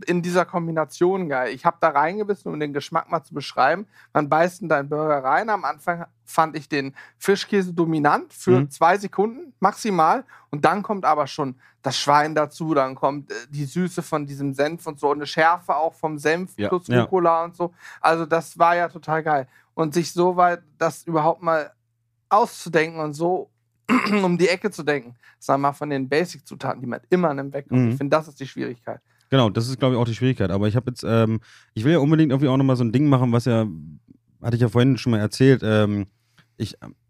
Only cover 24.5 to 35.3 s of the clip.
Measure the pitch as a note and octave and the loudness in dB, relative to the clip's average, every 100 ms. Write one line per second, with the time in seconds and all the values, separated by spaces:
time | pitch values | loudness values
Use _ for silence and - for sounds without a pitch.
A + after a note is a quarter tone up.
24.5 | F#3 G#3 - D3 D3 A#2+ A#2+ _ _ - | 0 -4 -6 -4 -4 -4 -20 _ _ -2
25.5 | C#3 C#3+ C#3 D3+ C#3 C3 C#3+ F3 D3+ - | 0 0 -2 -6 -4 -2 -2 -2 -6 -18
26.5 | - C3+ - B2 A#2 - F3+ E3+ C#3 C#3 | -10 -8 -8 -8 -8 0 2 2 -2 -6
27.5 | C#3 C#3 B2+ A#2+ C3 C#3+ D3+ D#3 C#3+ C3+ | -8 -2 2 2 0 0 0 0 -12 -12
28.5 | - B2 A#2 - A2+ _ _ - C3+ A2+ | -8 -8 -8 -12 -14 _ _ 0 4 4
29.5 | G#2+ A#2 C3+ C3 B2 A#2 A2 B2+ B2 F#2+ | 2 -4 -2 0 2 0 0 -2 0 0
30.5 | G2 G#2+ A2 - B2 F2+ A2+ A2+ A2 _ | 0 0 0 -4 -6 0 2 2 0 _
31.5 | - _ - A#2+ E3 C#3 D#3+ D#3 C3+ C#3+ | -20 _ -4 2 4 4 4 4 2 2
32.5 | C3+ C3+ B2+ A#2+ A#2+ D3 C3 B2+ A#2 B2 | 2 2 2 0 0 2 4 4 2 2
33.5 | A2+ A2 D#2+ D#2 D2 _ _ _ _ F#2+ | 0 0 -6 -16 -20 _ _ _ _ -4
34.5 | A#2 A#2+ A#2+ B2+ B2+ - A2 G#2 | 0 2 4 4 2 0 0 0